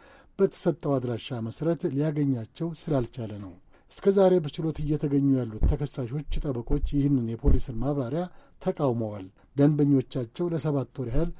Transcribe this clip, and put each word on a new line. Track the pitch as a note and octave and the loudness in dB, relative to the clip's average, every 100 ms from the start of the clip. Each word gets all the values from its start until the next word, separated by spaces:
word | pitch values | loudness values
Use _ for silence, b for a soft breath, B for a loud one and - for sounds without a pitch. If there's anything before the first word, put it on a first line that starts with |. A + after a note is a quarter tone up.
| B B B - | B B B -2
በተሰጠው | F#3+ - F3 D3 D3+ | -2 0 -4 -2 -2
አድራሻ | C3+ A#2+ A2 - A#2+ | -2 -2 -6 -6 -6
መሰረት | A2+ - D3+ E3 F3 | -6 -4 -4 -2 -2
ሊያገኛቸው | C3+ D#3 D3 C#3+ B2 A2 - E3 D#3 | -2 -2 0 0 -2 -6 -8 -10 -8
ስላልቻለ | - C#3 A#2 - A2 G#2 | -4 -2 -2 -8 -10 -10
ነው። | F#2+ F2 _ b b | -14 -18 _ b b
እስከ | - G3+ | -2 2
ዛሬ | G3 F#3 F3+ | 4 6 4
በችሎት | D3 - D#3+ D3+ | 0 -4 -6 -4
እየተገኙ | D3 E3 D3+ C#3+ C#3 | -2 0 2 2 4
ያሉት | C3 A#2 G#2+ - | 2 0 2 2
ተከሳሾች | D3+ D3 - A#2+ D3 - - | 2 -2 -6 -6 -6 -2 -2
ጠበቆች | D3+ A#2+ - C#3+ - | 0 -4 0 0 2
ይህንን | C#3+ C#3+ C3+ A2+ | 2 2 2 0
የፖሊስን | A2+ - B2 B2 A2 | 0 4 4 4 -2
ማብራሪያ | C3 C#3+ A#2+ D3 F3+ b b - | -2 -2 -2 -4 -6 b b -6
ተቃውመዋል። | F3+ F3+ C#3+ A#2+ A2 G#2 F#2+ - b C#3 | -4 0 0 0 -2 -6 -12 -18 b 4
ደንበኞቻቸው | C#3+ D3+ C#3+ C#3 - C3+ A#2 - F3 | 4 6 4 4 2 -6 -8 -4 -4
ለሰባት | E3 D#3 C#3+ A#2+ - | -2 -2 -2 -4 -8
ወር | A#2+ | 0
ያህል | C#3 E3+ - | 2 2 -2